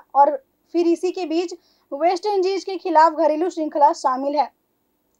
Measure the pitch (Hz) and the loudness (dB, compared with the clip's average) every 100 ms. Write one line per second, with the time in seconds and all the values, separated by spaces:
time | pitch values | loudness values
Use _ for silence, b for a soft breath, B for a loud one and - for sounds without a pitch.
0 | - 269 285 285 _ _ _ 330 339 330 | 2 2 4 2 _ _ _ -2 0 0
1 | 370 359 339 320 359 349 _ _ - 277 | -2 -4 -4 -4 -6 -8 _ _ -12 -2
2 | 330 370 415 403 370 392 392 370 381 311 | -2 -2 -2 -2 -2 -4 -6 -8 0 4
3 | 320 311 311 311 359 330 302 311 294 339 | 4 4 0 0 -4 -4 -4 2 2 2
4 | 285 254 277 294 240 _ _ _ _ _ | -2 -2 -2 -2 -4 _ _ _ _ _
5 | _ _ | _ _